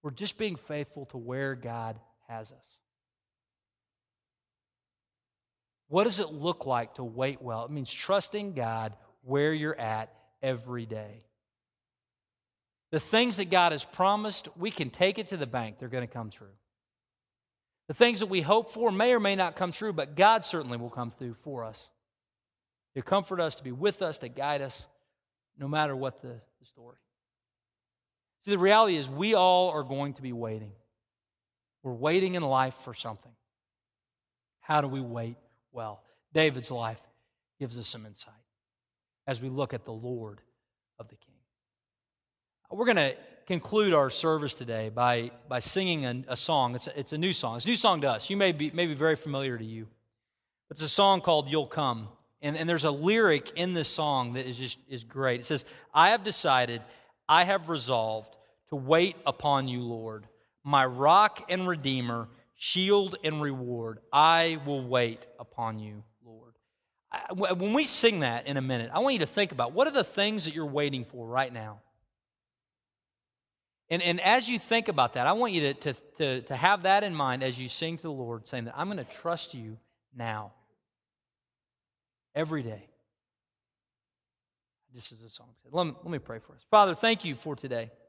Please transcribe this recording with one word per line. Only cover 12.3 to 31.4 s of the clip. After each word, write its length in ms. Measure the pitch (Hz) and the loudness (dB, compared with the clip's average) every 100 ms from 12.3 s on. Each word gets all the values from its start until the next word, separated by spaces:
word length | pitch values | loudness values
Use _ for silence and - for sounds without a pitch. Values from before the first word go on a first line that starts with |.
| _ _ _ _ _ _ | _ _ _ _ _ _
The 80 | 160 | -6
things 360 | - 220 247 196 | 0 2 2 0
that 140 | 190 | 2
God 220 | 185 175 | 4 4
has 120 | 151 | 2
promised, 640 | - - 185 208 214 196 - 165 | -8 0 2 2 -2 -8 -14 -8
we 140 | 190 | -8
can 180 | - 143 | -4 -8
take 300 | - 185 196 | 0 0 0
it 80 | 214 | -8
to 100 | 185 | -6
the 100 | 135 | -6
bank. 320 | 123 113 107 | -6 -8 -10
They're 120 | 127 | -10
gonna 160 | 127 120 | -8 -8
come 240 | 120 110 | -10 -12
true. 240 | - 101 98 _ _ _ _ _ _ _ _ _ _ _ _ _ | -14 -20 _ _ _ _ _ _ _ _ _ _ _ _ _ _
The 60 | |
things 260 | 156 240 220 | 4 4 4
that 60 | 202 | 0
we 140 | 190 | -2
hope 300 | 147 214 226 | 4 2 2
for 200 | 226 233 | -2 0
may 220 | 190 233 | 2 4
or 80 | 247 | 4
may 160 | 202 196 | 2 0
not 200 | 180 - | 0 -2
come 160 | 185 | -6
true, 200 | 160 214 | -4 -6
but 220 | 165 143 | -4 -6
God 320 | 147 202 226 - | 4 6 6 0
certainly 320 | 170 135 120 | -6 -6 -8
will 100 | 120 | -8
come 220 | - 120 | -8 -10
through 240 | - 127 | -8 -14
for 300 | 117 - 135 | -12 -12 -10
us. 260 | 113 110 - _ _ _ _ _ _ _ _ _ _ | -10 -12 -20 _ _ _ _ _ _ _ _ _ _
To 80 | - | -12
comfort 380 | 123 196 196 185 | 0 0 0 -2
us, 160 | 165 - | -4 -4
to 80 | |
be 80 | 135 | -10
with 280 | 127 196 143 | -2 -2 -2
us, 180 | 180 151 | -6 -6
to 100 | 123 | -12
guide 340 | 123 139 147 | -6 -2 -2
us, 240 | 139 - - _ _ _ _ _ _ _ | -4 -12 -16 _ _ _ _ _ _ _
no 100 | 139 | -4
matter 260 | 151 151 | -2 0
what 280 | 135 131 127 | -2 -6 -8
the, 180 | 131 117 _ _ | -16 -16 _ _
the 60 | 131 | _
story. 300 | _ 120 - _ _ _ _ _ _ _ _ _ _ _ _ _ _ | _ -20 -20 _ _ _ _ _ _ _ _ _ _ _ _ _ _
See, 60 | - | -2
the 80 | 202 | 2
reality 380 | 185 214 226 165 | 6 8 6 4
is 140 | 135 | -2
we 240 | 135 202 | -2 2
all 360 | 214 185 180 185 | 6 6 6 4
are 120 | 156 | 0
going 320 | 131 135 143 | -4 -4 -6
to 80 | 135 | -6
be 100 | 131 | -10
waiting. 400 | 120 113 110 107 101 _ _ _ _ _ _ | -8 -6 -8 -10 -20 _ _ _ _ _ _